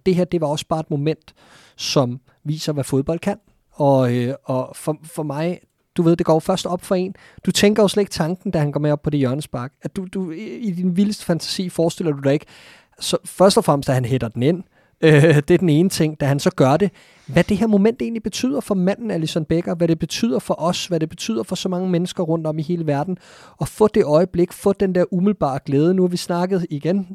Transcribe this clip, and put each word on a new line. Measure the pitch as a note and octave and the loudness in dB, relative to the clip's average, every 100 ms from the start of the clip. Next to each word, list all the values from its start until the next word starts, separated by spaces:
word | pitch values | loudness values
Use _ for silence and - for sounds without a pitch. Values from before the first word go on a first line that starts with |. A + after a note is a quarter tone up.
| - | 0
det | F3 | 0
her, | F3 | 0
det | F3 | -2
var | D3+ | -2
også | D3+ - | -4 -4
bare | D#3+ | -6
et | D#3 | -4
moment, | D3 D3 D#3 _ _ _ - _ - | -2 -2 -4 _ _ _ -20 _ -12
som | - D#3 B2 B2+ _ _ | -2 0 0 -4 _ _
viser, | D3 D#3 - | -8 -6 -4
hvad | D3 | -4
fodbold | C3 C3+ C3+ E3 | -2 -2 -2 -4
kan. | - G3+ _ _ _ | -4 -6 _ _ _
Og, | - C#3+ C3+ B2 B2 | 0 4 4 4 0
øh, | A#2+ C#3 - | -2 -6 -4
og | C3 B2+ - | -4 -4 -8
for, | - D3+ | -8 -8
for | D#3 - | -8 -10
mig, | D3+ C#3 E3+ F3+ _ _ _ - | -8 -4 -4 -6 _ _ _ 0
du | |
ved, | E3 E3+ | 2 4
det | E3+ | 4
går | |
jo | D#3+ | 2
først | - F#3 - | 2 -4 -2
op | F3 - | -6 -2
for | F#3 | -2
en. | F#3 - - - - | -2 -8 -20 -8 -4
Du | |
tænker | - G3+ G#3+ | 2 4 4
jo | G3+ | 2
slet | - | 2
ikke | G3 | -2
tanken, | - D#3+ F#3 G3+ | -2 -4 -4 -4
da | E3+ | -2
han | D3 | 0
går | D3 | 0
med | D3 | 0
op | D3 | 0
på | - | -2
det | D3 | 0
hjørnespark. | B2+ C#3 - B2+ B2+ _ | 0 -2 -6 -10 -10 _
At | - - | -10 -10
du, | F#3 | -8
du, | G3 F#3 | -6 -8
i, | D#3+ | -8
i | A3 A#3 A3+ | -12 -8 -6
din | F3 F3+ F3 | -2 -2 2
vildeste | G3+ G#3 - | 0 0 -2
fantasi | E3 - - F3+ | -4 -4 -8 -6
forestiller | - E3 - F3 | -2 -2 0 -4
du | C#3 | -2
dig | C#3 | 0
ikke. | D3 - - - - _ - | 0 -2 -20 -20 -20 _ -12
Så | - - - | -4 -4 -4
først | - F#3+ G#3 | 4 4 4
og | |
fremmest, | F3 C#3+ C3+ | 2 0 2
at | C3 | -2
han | B2 | 0
hætter | C3 A#2 | -2 -4
den | A#2+ | -2
ind. | C3 F3+ - _ _ - | 0 0 -6 _ _ 2
Øh, | D#3+ D3+ | 6 8
det | E3 D3 - | 8 6 4
er | F3+ | 4
den | F3 | 4
ene | D3 F#3 | 4 2
ting, | - D#3 D3+ | 2 -2 0
da | C#3 | 0
han | C#3 | 0
så | F#3 | 0
gør | - C3+ D#3 | 2 4 4
det. | G3 - _ _ - | 0 -4 _ _ -2
Hvad | C#3 | 0
det | - G3+ | 2 0
her | A3+ | 2
moment | G3+ G#3 A#3 | 4 2 0
egentlig | A#3 A3+ | -6 -6
betyder | G#3 - B3+ C#4 | -8 -4 -4 -4
for | - G3 | -4 0
manden, | F3+ G3+ A#3 | 0 -2 -4
Alisson | F3 D#3+ F3 D3+ | -4 -2 -4 -2
Becker, | E3+ F3+ F3 | -2 -2 -2
hvad | E3+ | 0
det | E3 | 0
betyder | D#3+ - A#3 B3 | -2 -4 -2 -2
for | - F#3 | -4 -4
os, | D#3+ F3+ - | -2 -4 -4
hvad | E3 | -4
det | D#3+ | -4
betyder | F3+ - A3 | -8 -6 -4
for | G#3 F#3 | -4 -6
så | F#3+ | -4
mange | F3+ F#3 | -4 0
mennesker | E3+ F3+ - | 0 -2 -4
rundt | E3 E3 D#3 | -2 -2 -2
om | D#3 | -4
i | |
hele | D3+ F3 D#3+ | -4 -2 -2
verden, | C#3 D3+ F3+ - - - - | -2 -2 -6 -10 -20 -20 -10
at | D#3+ | -8
få | - G#3+ | 0 2
det | A3 | 4
øjeblik, | C#3+ D3+ F#3 E3+ F3 | 4 4 2 0 -2
få | - G3+ | 0 0
den | G3 G3 F3+ | 2 0 2
der | F3 | 0
umiddelbare | F3+ G3 G3+ D3 C3+ - | 2 0 0 -2 -4 0
glæde. | C#3 D#3+ | 2 4
Nu | F#3+ | 4
har | F3+ | 2
vi | F3 | 0
snakket | - F3 F#3 F#3+ E3 | -4 -2 -2 -2 -4
igen | D3 D#3 G3+ F3+ | -4 -2 -2 -4